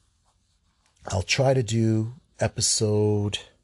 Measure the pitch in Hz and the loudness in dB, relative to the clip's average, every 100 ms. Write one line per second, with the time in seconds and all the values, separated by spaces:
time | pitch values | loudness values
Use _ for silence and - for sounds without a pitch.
0 | _ _ _ _ _ _ _ _ _ _ | _ _ _ _ _ _ _ _ _ _
1 | - 95 - - 131 131 107 113 113 110 | -6 -4 -2 0 2 2 0 0 2 0
2 | 110 127 _ - 113 - - - 110 107 | -2 -8 _ -4 -4 -2 -2 0 0 2
3 | 107 104 104 101 - _ | 2 2 -2 -6 -12 _